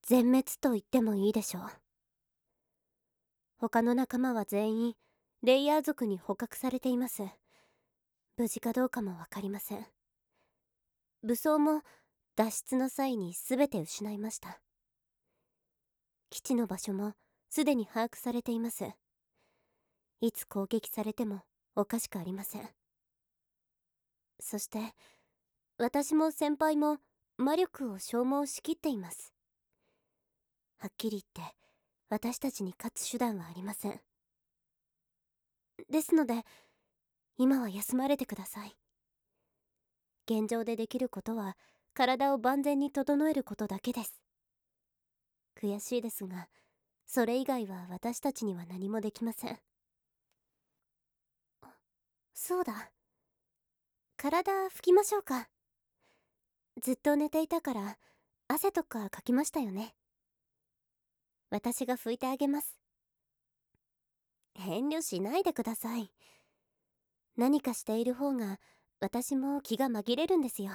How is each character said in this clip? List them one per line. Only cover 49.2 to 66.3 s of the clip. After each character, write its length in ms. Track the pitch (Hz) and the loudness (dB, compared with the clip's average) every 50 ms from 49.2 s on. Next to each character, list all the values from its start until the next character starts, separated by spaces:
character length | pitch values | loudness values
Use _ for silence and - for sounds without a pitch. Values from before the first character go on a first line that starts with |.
| 233 | -4
ま 100 | 233 226 | -4 -4
せ 160 | - - 226 | -6 -8 -8
ん。 80 | 226 - _ _ _ _ _ _ _ _ _ _ _ _ _ _ _ _ _ _ _ _ _ _ _ _ _ _ _ _ _ _ _ _ _ _ _ _ _ _ _ _ | -10 -10 _ _ _ _ _ _ _ _ _ _ _ _ _ _ _ _ _ _ _ _ _ _ _ _ _ _ _ _ _ _ _ _ _ _ _ _ _ _ _ _
あ、 140 | - - _ _ _ _ _ _ _ _ _ _ _ _ _ | -20 -20 _ _ _ _ _ _ _ _ _ _ _ _ _
そ 280 | - - - 359 359 | -12 -4 -2 0 0
う 20 | 349 | 0
だ。 280 | 247 208 208 - - _ _ _ _ _ _ _ _ _ _ _ _ _ _ _ _ _ _ _ _ _ _ _ _ _ | -2 -4 -8 -10 -14 _ _ _ _ _ _ _ _ _ _ _ _ _ _ _ _ _ _ _ _ _ _ _ _ _
体 340 | - - 285 320 349 359 392 392 392 381 | -4 -2 2 2 2 2 2 0 0 0
拭 140 | 370 - - | -2 -6 0
き 120 | - 359 359 | 6 8 8
ま 100 | 392 403 | 8 8
し 120 | - 427 | 6 0
ょ 40 | 403 | -2
う 40 | - | 0
か。 260 | - 269 247 233 _ _ _ _ _ _ _ _ _ _ _ _ _ _ _ _ _ _ _ _ _ _ _ _ _ _ 240 | -2 -4 -4 -4 _ _ _ _ _ _ _ _ _ _ _ _ _ _ _ _ _ _ _ _ _ _ _ _ _ _ -6
ず 100 | - 254 254 | -2 -2 -2
っ 20 | |
と 200 | - - 294 294 | 2 4 4 4
寝 140 | 294 302 294 | 4 2 2
て 120 | - 311 | 2 0
い 60 | 320 | 0
た 120 | - 339 330 | 0 -2 -2
か 140 | _ 285 240 | _ -2 -4
ら、 240 | 214 196 202 202 _ _ _ _ _ _ _ _ _ _ | -4 -6 -8 -10 _ _ _ _ _ _ _ _ _ _
汗 240 | _ - 302 - 392 | _ -2 2 2 2
と 120 | - 339 311 | 2 0 -2
か 260 | _ - 226 208 196 | _ -6 -6 -6 -6
か 120 | - - | -8 -6
き 120 | - - 247 | 0 2 2
ま 100 | 262 - | 2 2
し 60 | - | 2
た 80 | - 320 | -2 -2
よ 120 | 254 208 | -2 -2
ね。 240 | 185 196 220 220 _ _ _ _ _ _ _ _ _ _ _ _ _ _ _ _ _ _ _ _ _ _ _ _ _ _ _ _ _ _ _ _ | -4 -6 -8 -8 _ _ _ _ _ _ _ _ _ _ _ _ _ _ _ _ _ _ _ _ _ _ _ _ _ _ _ _ _ _ _ _
私 360 | 208 208 - 233 240 - 269 | -6 -2 -2 -2 -2 0 -2
が 120 | 233 254 | -2 -2
拭 140 | 240 - 226 | -2 -2 -4
い 60 | 240 | -2
て 100 | - - | -2 -2
あ 80 | 254 269 | -2 0
げ 120 | 262 285 | 2 2
ま 140 | 277 285 294 | 2 2 0
す。 160 | - - - _ _ _ _ _ _ _ _ _ _ _ _ _ _ _ _ _ _ _ _ _ _ _ _ _ _ _ _ _ _ _ _ _ _ _ _ | -2 -6 -10 _ _ _ _ _ _ _ _ _ _ _ _ _ _ _ _ _ _ _ _ _ _ _ _ _ _ _ _ _ _ _ _ _ _ _ _
遠 340 | - 185 190 165 208 262 294 | -10 -6 -4 -2 0 0 0
慮 120 | 311 330 | 0 -2
し 180 | 311 - 208 175 | -2 -2 -2 -2
な 140 | 190 208 269 | -2 2 2
い 60 | 370 381 | 2 2
で 100 | 359 - | 2 2
く 100 | - 226 | 0 -2
だ 120 | 226 226 | -2 -4
さ 220 | - - 226 233 | -4 -6 -4 -4
い。 160 | 240 214 185 _ _ _ - | -4 -6 -6 _ _ _ -20